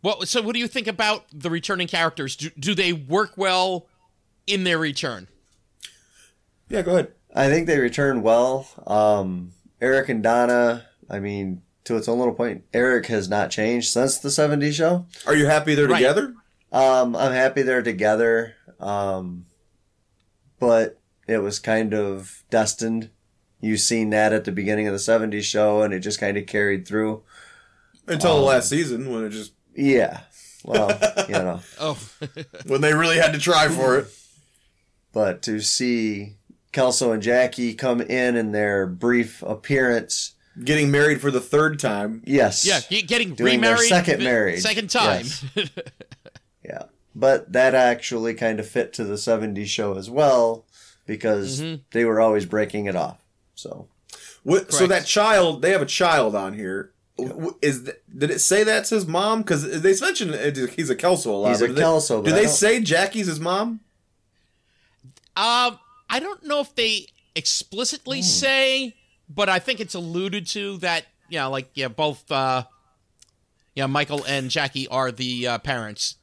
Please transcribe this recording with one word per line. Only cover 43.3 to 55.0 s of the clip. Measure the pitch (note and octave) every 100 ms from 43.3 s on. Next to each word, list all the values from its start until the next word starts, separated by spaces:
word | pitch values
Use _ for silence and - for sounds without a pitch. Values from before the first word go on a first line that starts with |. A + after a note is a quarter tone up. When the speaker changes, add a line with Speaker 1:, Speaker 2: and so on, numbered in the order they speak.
Speaker 3:
Doing | D3 B2 F3
their | A2+
Speaker 1:
remarried | A#3 A#3
Speaker 3:
second | F3+ E3+ C3+
Speaker 1:
the |
Speaker 3:
marriage. | B2 A#2 G#2 F2
Speaker 1:
second | F#2+ G#3 G#3
time. | B3 G3 F2+ B2 - C3+
Speaker 3:
Yes. | G3+ F3
<laughs> | - - _ - - - - _ _
Yeah. | - - - _ _
But | A2+ B2+ C3+ -
that | A2 C3 C3
actually | B2 A#2 - A#2+ A2+
kind | A2+ A#2 A2
of | G#2+
fit | - A#2
to | -
the | G#2+ G2+
seventies | - A2+ A2 G2+ G#2
show | - G#2 F#2+
as | G2
well, | B2+ D3 B2+ A#2 A2+ _ _ - _ -
because | G#2+ A2+ G#2+ G2 C3
Speaker 1:
Mm-hmm. | D#3 D#3+ _
Speaker 3:
they | A2+
were | A#2 A2
always | A2+ G#2+ F#2
breaking | G#2 G#2 G#2 G2+
it | F#2
off. | E2 - _ _ _
So. | - - - - _ _ - - -
Speaker 2:
What, | - F#3 F#3
so | G3 F3+
Speaker 1:
Correct. |
Speaker 2:
that | F3+